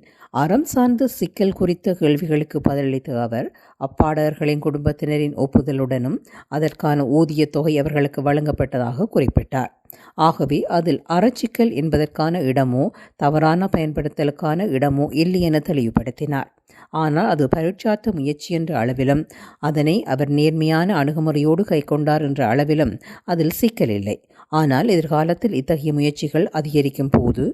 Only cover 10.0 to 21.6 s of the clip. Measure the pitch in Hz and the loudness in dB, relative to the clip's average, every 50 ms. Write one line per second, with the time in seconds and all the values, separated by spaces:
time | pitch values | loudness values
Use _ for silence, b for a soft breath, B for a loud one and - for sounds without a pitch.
10 | B B B B 156 165 160 - 151 131 143 170 466 622 190 170 165 170 143 - | B B B B 2 2 2 2 0 0 0 0 0 0 0 0 0 0 0 -2
11 | - - 165 180 190 254 - - - 233 - - 233 233 - 131 156 160 147 147 | -2 -2 0 2 2 2 0 0 -6 -4 0 0 0 0 0 0 -2 0 0 0
12 | 151 147 - - 156 160 170 185 143 131 127 139 135 127 123 127 151 226 - B | 0 -2 -2 -2 -2 -2 -2 0 0 0 2 2 2 2 2 0 0 0 -4 B
13 | B B B B 151 143 151 156 156 156 165 180 190 190 - 175 156 156 147 160 | B B B B 0 2 4 4 4 4 2 2 2 2 0 0 0 0 -2 -4
14 | 147 151 - - 147 143 143 - 180 151 151 - 214 - 131 131 139 143 139 139 | -4 -4 -2 -2 -2 -2 -2 -2 -2 -2 -2 -2 -2 -2 0 0 0 2 2 0
15 | 143 151 - 151 165 180 185 185 175 165 156 151 147 - 160 139 120 113 113 - | 0 0 0 0 0 2 0 0 2 2 2 0 0 0 -2 0 0 0 0 -2
16 | 110 131 - - 151 143 143 135 - - _ _ _ B B B B B B 156 | -2 -4 -6 -8 -6 -4 -4 -4 -6 -8 _ _ _ B B B B B B -2
17 | 156 156 147 160 208 226 170 151 139 - - 165 160 170 185 - - 226 208 214 | 0 0 0 0 0 0 2 0 0 0 0 0 0 -2 -4 -4 -2 -2 -2 -2
18 | - 226 180 156 135 143 147 147 - - 175 160 165 160 156 120 113 123 131 127 | -2 -4 -4 -2 -2 -4 -4 -6 -6 -4 -4 -4 -2 -2 -2 -2 -2 -2 0 0
19 | 131 131 143 151 160 - B B B B B B B 151 147 156 143 156 175 233 | 0 2 2 0 0 -4 B B B B B B B -2 0 0 2 2 2 0
20 | - - 131 135 147 143 143 147 151 156 160 160 156 156 160 160 175 196 208 156 | -2 -2 -2 -2 -2 0 2 2 2 2 2 2 0 2 2 2 2 2 0 0
21 | 139 147 151 160 156 156 147 151 143 156 160 175 | 0 0 0 0 0 0 0 2 2 2 2 2